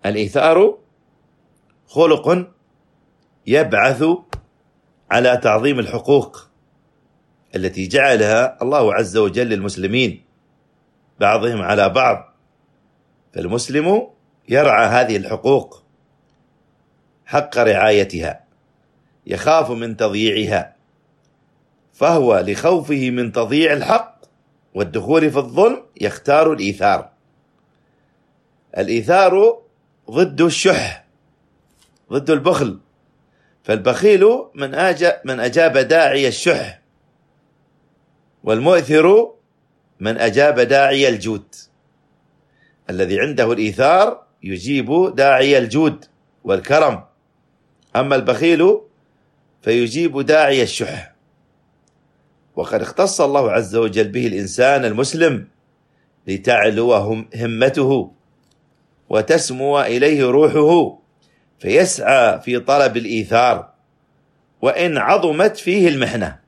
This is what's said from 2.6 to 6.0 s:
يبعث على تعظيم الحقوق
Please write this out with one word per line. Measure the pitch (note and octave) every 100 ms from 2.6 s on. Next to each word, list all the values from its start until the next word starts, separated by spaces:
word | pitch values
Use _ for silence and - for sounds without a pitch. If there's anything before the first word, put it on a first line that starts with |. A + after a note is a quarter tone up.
| _ _ _ _ _ _ _ _ -
يبعث | C#3 D#3 G2+ - - D#3+ F3 _ - _ _ _ _ _ _ _
على | A2+ B2 B2
تعظيم | C#3+ A2 C3 C3
الحقوق | G#2 A#2